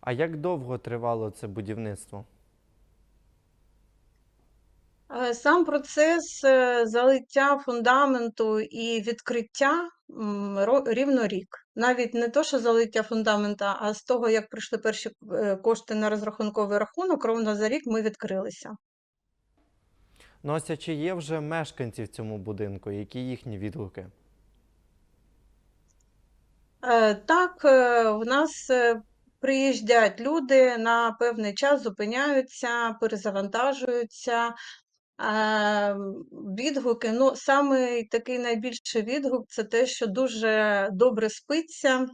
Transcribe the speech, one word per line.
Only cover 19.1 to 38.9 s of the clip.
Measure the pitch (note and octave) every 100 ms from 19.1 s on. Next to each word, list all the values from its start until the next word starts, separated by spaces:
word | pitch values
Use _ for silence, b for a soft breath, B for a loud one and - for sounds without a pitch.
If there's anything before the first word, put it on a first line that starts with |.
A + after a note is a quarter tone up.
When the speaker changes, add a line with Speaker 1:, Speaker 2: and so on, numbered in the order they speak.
| _ _ _ _ _ _ _ _ _ _ b b b
Speaker 1:
Ну, | D3
ось, | D#3 D3+
а | D#3
чи | -
є | D#3 D#3+
вже | F#3 D3 D#3+
мешканці | D3 E3 D#3 - B2 G#2+
в | G#2+
цьому | - A2 G#2+
будинку? | F#2+ G2+ G#2 G2 G#2+
Які | G2+ G#2 B2+
їхні | B2+ B2+ - G#2
відгуки? | G#2 - G2+ - F#2 _ _ _ _ _ _ _ _ _ _ _ _ _ _ _ _ _ _ _ _ _ _ _ _ _ _ _
Speaker 2:
Е, | B3+ A#3 A3 G3+
так, | - E4 F4+ - D4+
е, | C4 B3 A#3+ A3+
в | G#3+ A3+
нас, | C4+ D#4 - -
е, | B3+ A#3+ A3+ - _ _ _
приїжджають | C4 C4+ C4+ A#3+ G#3+ A#3 G#3+ F#3+
люди, | A#3+ D#4+ C4 C4+ B3+ A#3+
на | A3+ A#3 A#3
певний | A3 A#3+ A3+ G#3+
час | G3 C#4 C#4+
зупиняються, | A#3 G3 G#3 A#3+ C#4+ C#4 C4 - A#3+ A#3+ A#3 A3
перезавантажуються. | A3+ G#3+ G#3+ G3 G3 A3+ C4 C4+ B3+ A#3+ A#3 - - A#3 A#3 A3+ B B _ _ _ _
Е, | A3 G#3+ G#3+ G#3+ G#3 G#3 G3+ G3+ G3 G3 - - G#3 F#3+
відгуки, | C4+ C#4 B3 A#3 A#3
ну, | A3+ C4 C4
самий | - C#4 C#4+ C4+ B3+ A#3+
такий | A3 A#3 A#3 B3+
найбільший | A#3+ A#3 A#3+ A#3 -